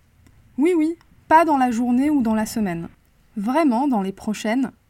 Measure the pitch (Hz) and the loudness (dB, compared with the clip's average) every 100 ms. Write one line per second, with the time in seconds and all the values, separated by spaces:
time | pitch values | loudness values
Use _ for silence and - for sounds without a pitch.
0 | _ _ _ _ - - 311 349 311 339 | _ _ _ _ -16 -2 0 2 0 -4
1 | _ - - 320 330 285 254 226 247 247 | _ -16 2 4 4 2 0 0 0 0
2 | 285 294 226 220 220 233 202 170 170 - | 2 2 0 0 -2 -4 -4 -6 -10 -16
3 | _ _ _ 220 202 285 320 226 294 226 | _ _ _ -8 -2 0 2 2 0 -2
4 | 190 190 - 202 214 247 247 - _ | -4 -6 -8 -6 -4 -2 -4 -8 _